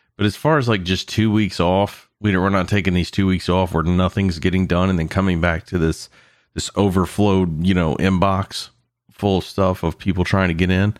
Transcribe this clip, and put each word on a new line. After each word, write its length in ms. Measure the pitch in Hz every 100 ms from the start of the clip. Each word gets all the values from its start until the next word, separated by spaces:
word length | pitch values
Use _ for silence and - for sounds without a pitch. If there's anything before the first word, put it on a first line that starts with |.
| _ -
but 100 | 101
as 100 | -
far 220 | 147 156
as, 100 | 117
like, 140 | 107
just 260 | 90 92 -
two 220 | - 110
weeks 280 | 107 98 -
off, 500 | 87 95 101 - _ -
we 120 | 104
don't, 100 | 92
we're 80 | 95
not 180 | 98 87
taking 260 | 104 92
these 180 | 90 85
two 160 | - 95
weeks 220 | 90 -
off 240 | 90 90
where 100 | 80
nothing's 560 | 80 90 90 101 98 82
getting 260 | 92 92 90
done 240 | 85 92
and 80 | 90
then 100 | 78
coming 320 | 95 95 85
back 260 | 85 80 -
to 100 | 90
this, 320 | 80 - - _ _ _ _
this 180 | - - -
overflowed, 920 | 101 92 87 - 104 95 90 78 92
you 80 |
know, 220 | 90 82 62
inbox 720 | 95 92 98 95 95 - - _ _ _ _
full 280 | - 101 95
of 40 |
stuff 400 | - - 92 92
of 140 | 82 -
people 260 | 101 90
trying 240 | 87 98 90
to 60 |
get 180 | 82 92
in. 240 | 92 101